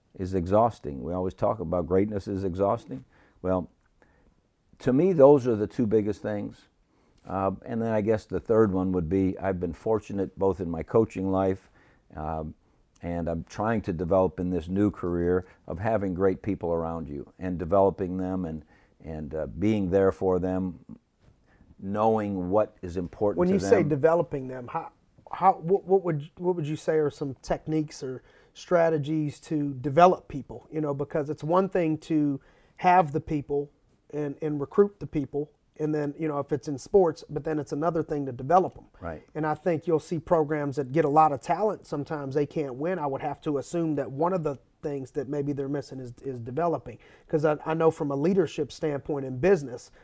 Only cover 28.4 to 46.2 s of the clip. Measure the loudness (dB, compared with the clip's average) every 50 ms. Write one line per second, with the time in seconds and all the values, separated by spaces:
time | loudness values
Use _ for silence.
28.4 | _ _ _ -20 -2 2 4 4 4 4 2 2 0 -2 -2 -2 -2 -2 -6 -10
29.4 | -8 -4 -2 -2 -2 -2 -4 -4 -4 0 6 8 8 8 6 4 -2 -8 -10 -10
30.4 | -10 -10 -14 -16 -14 -8 -6 -4 -2 -2 -2 -2 -4 -4 -2 -4 -2 -4 -6 -6
31.4 | -2 2 2 2 2 2 2 0 2 0 0 -2 -2 0 0 2 2 2 0 -2
32.4 | -6 _ _ _ _ _ _ 0 4 6 6 6 6 4 0 -4 -4 -4 -4 -4
33.4 | -2 -2 -2 -2 -2 -4 _ _ _ _ _ _ _ -12 -8 -6 -6 -6 -6 -6
34.4 | -6 -4 -4 -4 -6 0 4 4 4 4 2 -6 -12 -6 -4 -4 -4 -4 -4 -6
35.4 | -6 -8 _ _ _ _ _ -6 -4 -2 -2 -2 -2 -4 -4 -4 -4 -4 -2 -4
36.4 | -4 -2 -4 -4 -4 -6 -8 -8 -4 2 4 4 4 4 2 -2 -8 -10 -10 -8
37.4 | -4 -4 -4 -4 -4 -4 -4 -2 -2 0 0 -2 -2 -2 -4 -4 -4 -6 -8 -6
38.4 | 0 2 4 4 4 2 -2 -12 -20 -20 _ -14 -12 -12 -10 -12 -14 _ -8 -6
39.4 | -4 -4 -4 -2 -2 -2 -2 -2 0 0 0 0 0 -4 -6 -6 -6 -4 -4 -2
40.4 | -2 -2 -2 -4 -4 -4 -4 -6 -6 -2 0 0 0 4 4 4 4 4 2 -2
41.4 | -4 -4 -2 0 0 -2 -2 -4 -8 -8 -8 -8 -6 -6 -8 -8 -8 -4 -2 -2
42.4 | -2 -2 -2 -6 -6 -6 -6 -6 -4 -4 -4 -4 -4 -4 -4 -4 -6 -8 -8 -6
43.4 | -4 -4 -4 -4 -4 -4 -4 -2 -2 -2 -2 -2 -4 -4 -4 -2 -2 0 0 -2
44.4 | -2 -4 -6 -6 _ _ _ _ -8 -8 -6 -8 -8 -8 -6 -6 -6 -4 -4 -4
45.4 | -2 -2 -4 -4 -4 -4 -4 -6 -6 -8 -12 -14 -12 -14 -14 -12